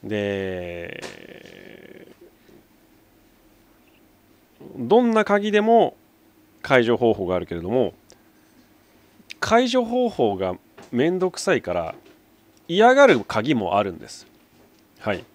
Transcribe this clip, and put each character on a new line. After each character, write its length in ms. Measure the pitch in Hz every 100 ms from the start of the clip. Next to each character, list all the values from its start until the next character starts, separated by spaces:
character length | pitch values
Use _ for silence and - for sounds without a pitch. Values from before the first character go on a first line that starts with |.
で、 960 | 101 104 101 98 95 92 87 85 85 - - 50 50 - - 50 50 - 50 - - - - _ _ - _ _ _ _ _ _ _ _ _ _ _ _ _ _ _ _ _ _ _ _ - 127
ど 240 | 120 214
ん 100 | 247
な 120 | 220
鍵 280 | 208 202 208
で 100 | 208
も 340 | 214 233 175 - _ _ _ _ _ _
解 220 | - 131
除 140 | 117 117
方 160 | 120
法 140 | 101 90
が 80 | 90
あ 40 |
る 60 | 85
け 100 | 85
れ 60 |
ど 80 | 85
も、 240 | 123 104 - _ - _ _ _ _ _ _ _ _ _ _ - -
解 300 | - 226 254
除 160 | 254 226
方 240 | 240 240
法 260 | - 117 95
が 220 | 92 92 _ - -
め 180 | 120 151
ん 80 | 185
ど 140 | 180
く 80 | -
さ 160 | - 147
い 60 |
か 100 | 87
ら 240 | 87 80 - - _ _ _ _ _ _
嫌 260 | 170 226
が 140 | 262 277
る 140 | 143
鍵 340 | 101 110 113 135
も 220 | 92 98
あ 60 |
る 100 | 101
ん 60 | 82
で 80 | -
す。 180 | - - _ _ _ _ _ _ _
は 140 | -
い。 100 | 92 -